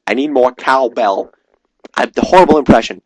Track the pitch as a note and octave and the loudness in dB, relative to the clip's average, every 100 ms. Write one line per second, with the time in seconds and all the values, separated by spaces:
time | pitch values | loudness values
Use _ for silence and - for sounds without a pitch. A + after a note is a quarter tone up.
0 | - A#2 D3 C#3 B2 B2 - C3+ B2+ - | -6 -6 -2 0 -2 -2 -2 -2 -2 -2
1 | G#2+ G2 - _ _ _ _ _ - - | -4 -4 -8 _ _ _ _ _ -14 -6
2 | B2 - - F3+ E3+ D#3 C3+ B2+ A2+ F#2 | -6 -4 2 4 4 2 2 0 0 -14